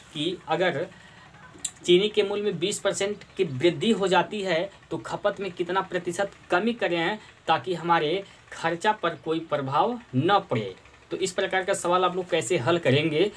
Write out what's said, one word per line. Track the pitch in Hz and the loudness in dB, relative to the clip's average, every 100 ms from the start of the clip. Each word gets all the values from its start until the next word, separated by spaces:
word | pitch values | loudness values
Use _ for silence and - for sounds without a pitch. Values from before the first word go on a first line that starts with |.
| - | -14
कि | 151 160 185 - | -6 -4 -4 -4
अगर | 160 180 139 180 - - - - - - - - - - | 0 0 -2 -6 -10 -20 -20 -20 -20 -20 -12 -12 -6 4
चीनी | 175 208 | 4 4
के | 208 | 2
मूल्य | 196 208 | 0 0
में | 208 170 | -2 -2
बीस | 190 202 | -4 -2
परसेंट | 202 190 202 202 - - | -2 -2 -2 -4 -8 -4
की | |
वृद्धि | 175 127 170 151 214 | -2 2 2 2 2
हो | 196 190 | 2 2
जाती | 180 175 214 | 2 2 -2
है | 190 165 196 - - | -2 -2 -2 -8 -10
तो | - | -10
खपत | - 160 202 185 | -8 -2 -2 -2
में | 196 | -6
कितना | 175 175 190 | -6 -4 -2
प्रतिशत | 185 185 180 175 202 - - | -2 -4 -4 -4 -4 -6 0
कमी | 180 220 | 2 2
करें | 233 185 170 165 214 - - - | 0 0 0 0 -4 -8 -8 0
ताकि | 160 190 | 0 0
हमारे | 170 170 170 151 185 196 - - | -4 2 2 2 -2 -6 -16 -18
खर्चा | - 165 170 214 | -6 -4 -2 0
पर | 214 170 156 | 0 -2 -4
कोई | 165 160 | -4 -4
प्रभाव | 160 147 131 147 202 240 - 131 | -2 -4 0 2 2 0 -4 0
न | 165 202 | 2 2
पड़े। | 185 117 98 92 - - - | 2 -4 -4 -10 -20 -20 -10
तो | 170 | -6
इस | 190 | -4
प्रकार | 180 190 185 | -2 -2 0
का | 185 | 0
सवाल | 190 175 180 180 | -2 2 2 2
आप | 180 | 0
लोग | 180 | -2
कैसे | 165 - 175 | -2 0 0
हल | 131 170 | 2 2
करेंगे, | 147 135 156 151 202 | 4 2 2 2 0